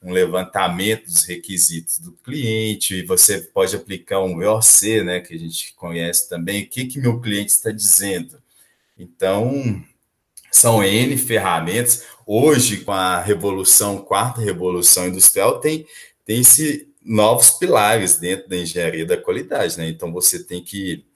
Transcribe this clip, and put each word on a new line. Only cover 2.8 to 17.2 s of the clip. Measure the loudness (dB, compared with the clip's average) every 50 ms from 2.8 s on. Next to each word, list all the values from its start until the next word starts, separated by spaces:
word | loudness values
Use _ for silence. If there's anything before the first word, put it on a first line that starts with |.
| -4 -6 -6
e | -6 -4
você | -2 2 4 4 4 4 0
pode | -4 -6 _ 2 2 2 0
aplicar | -6 -8 -10 -12 -12 -8 _ -2 -2
um | -2 -2 -2
V | 0 0 2
O | 2 4
C, | 4 4 4 4 4 4 2 2 2
né, | 0 -2 -4
que | -6 -8 -12
a | -12
gente | -12 -10 -10 -10 -10 -10 -14
conhece | _ -12 -8 -6 -4 -4 0 0 -2 -2 -2
também, | -6 -6 -6 -4 -4 -4 -6
o | -6
que | -8 -8 -8
que | -8 -6 -2
meu | 0 0 0 0
cliente | -2 -4 -4 -4 -2 0
está | 0 0 0 -2
dizendo. | -6 -2 0 2 2 2 2 0 -4 -4 -6 -8 -14 -20 _ _ _ _ _ _ _ _ _ _ _ _
Então, | -20 -20 _ _ 0 0 2 2 0 0 -2 -2 -2 -2 -4 -4 -8 _ _ _ _ _ _ _ _ _ _ -20 _ _
são | 2 4 4 6 6 6 4
N | 4 4 2 2 2 0 -2
ferramentas. | -2 0 0 0 2 2 0 0 -2 -2 -2 -2 0 0 0 -2 -2 -16 -20 _ _
Hoje, | -2 0 4 6 6 6 6 4 0 -2 -4
com | -6 -4
a | -2 0 0 0 0 0
revolução, | 0 0 0 0 0 -2 -2 0 2 4 4 4 4 2 -4 -6
quarta | -4 0 0 0 0 0 -2 -4
revolução | -4 -4 -2 -2 -2 -2 -2 2 2 2 2 2 0 -2
industrial, | -2 2 2 2 2 4 2 2 2 2
tem, | -2 -2 -2 -2 -8 _ -20 -20 -20 -20 _ _ _
tem-se | -4 -2 2 4 4 4 4 2 -2 -4 -4 -8 _ _ _
novos | _ -2 2 4